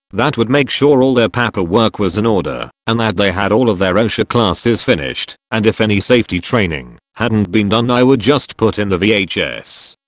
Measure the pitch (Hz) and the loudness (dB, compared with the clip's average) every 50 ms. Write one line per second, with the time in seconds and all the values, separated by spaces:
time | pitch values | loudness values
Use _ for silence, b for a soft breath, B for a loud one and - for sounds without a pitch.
0 | _ _ - 98 123 143 - 117 113 110 131 143 139 127 - - 139 147 147 127 | _ _ -4 -2 -2 0 0 -2 -2 0 2 0 0 0 -2 0 2 4 4 4
1 | 131 131 131 123 113 101 - 123 120 110 - 104 92 82 90 113 113 107 - - | 4 2 2 2 2 2 0 0 -2 -2 -2 -4 -4 0 2 2 2 2 0 -2
2 | 104 92 82 104 104 113 110 95 78 73 65 60 57 - - _ - - 113 117 | -4 -2 -2 0 0 0 0 0 0 -2 -6 -8 -10 -12 -14 _ -6 -4 -2 0
3 | 113 110 95 87 101 98 87 92 101 95 101 110 127 117 101 87 95 92 90 101 | 0 -2 0 0 0 0 0 0 0 0 2 2 2 2 0 0 0 0 2 2
4 | 117 110 - - 107 - - 120 113 98 82 - - 120 117 104 - - 120 82 | 0 0 0 -2 -4 -2 0 2 2 2 0 0 0 0 0 0 0 0 0 0
5 | 69 65 62 - - - - _ _ - 110 110 104 110 101 - 113 107 104 98 | -2 -6 -6 -8 -10 -12 -12 _ _ -6 -4 0 0 0 2 2 0 0 0 0
6 | 92 - 127 120 107 - 98 90 - - - 120 101 87 80 69 62 62 58 - | 2 2 2 2 2 0 -4 -6 -6 -2 -2 0 0 0 -4 -6 -10 -14 -20 -20
7 | _ _ _ - 110 120 117 107 104 87 90 110 104 101 104 113 120 123 123 120 | _ _ _ -4 -4 0 0 0 0 2 0 0 2 2 2 0 2 2 2 2
8 | 127 127 135 120 95 117 147 135 - - - - 113 107 92 - 104 101 95 85 | 4 4 4 2 2 2 0 0 0 -4 -4 0 0 0 0 0 -2 -2 0 0
9 | 92 101 107 104 98 87 - 104 85 69 60 58 - - - - - - - _ | 2 2 2 2 0 -2 -4 -4 -4 -4 -6 -10 -12 -10 -10 -10 -10 -12 -14 _
10 | _ | _